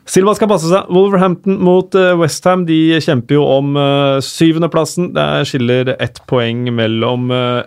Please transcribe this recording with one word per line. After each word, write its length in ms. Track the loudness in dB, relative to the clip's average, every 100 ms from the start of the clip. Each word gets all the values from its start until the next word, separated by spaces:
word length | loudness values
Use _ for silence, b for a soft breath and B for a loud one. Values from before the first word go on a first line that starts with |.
Silva 300 | -2 2 2 2
skal 120 | 0
passe 200 | 0 0
seg. 240 | 0 0
Wolverhampton 680 | 2 2 2 0 0 -2 0
mot, 360 | 2 2 2
eh, 180 | 2 2 2
West 280 | 0 0
Ham, 220 | 0 0 0
de 320 | 2 2 0
kjemper 380 | 0 -2 0 0
jo 40 | 2
om, 260 | 0 0 0
eh, 440 | 0 2 0 -2
syvendeplassen. 960 | -4 0 0 2 -2 -2 -2 -4 -4
Det 320 | -2 -2 -2 -4
skiller 480 | -2 0 0 -2 -4
ett 220 | -6 -8 -4
poeng 420 | -2 -2 -4 -4
mellom, 600 | -2 -2 -2 -2 -2 -2
eh, 300 | -2 -2 -4